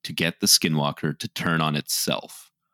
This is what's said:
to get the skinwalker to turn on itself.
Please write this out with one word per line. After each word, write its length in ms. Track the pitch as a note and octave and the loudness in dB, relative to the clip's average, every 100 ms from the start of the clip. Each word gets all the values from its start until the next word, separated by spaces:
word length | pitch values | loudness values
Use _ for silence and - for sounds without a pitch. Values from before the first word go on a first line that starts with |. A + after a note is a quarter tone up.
to 100 | - | -10
get 280 | D#2 E2 - | -2 -2 0
the 60 | G2+ | 2
skinwalker 680 | - E2 D#2 D2 - D#2 C#2+ | 4 4 2 0 0 -4 -4
to 120 | - | -8
turn 320 | - F2 D#2+ | -4 0 2
on 160 | D#2 D2 | 2 0
itself. 760 | - - - - - - - _ _ | -2 -2 0 -2 -6 -18 -20 _ _